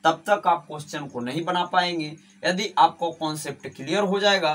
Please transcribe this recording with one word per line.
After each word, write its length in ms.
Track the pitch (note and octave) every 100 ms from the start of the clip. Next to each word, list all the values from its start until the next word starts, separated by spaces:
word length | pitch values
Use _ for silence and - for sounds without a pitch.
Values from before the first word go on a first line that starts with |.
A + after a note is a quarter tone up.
तब 200 | D#3+ E3 -
तक 180 | G3+ F3+
आप 180 | D#3+ -
question 400 | D3+ - D3+ C#3
को 120 | B2
नहीं 240 | A#2+ D3 E3+
बना 200 | F3+ F3+
पाएंगे। 500 | F#3 F3 E3+ D3+ D3+ _ _ F3
यदि 280 | F#3 F3+ -
आपको 340 | D#3+ - E3
concept 560 | - D#3 D3+ D3 C#3 C3+
clear 360 | - C3+ F#3+
हो 160 | G3+ G3
जाएगा 340 | G3+ G3 D#3+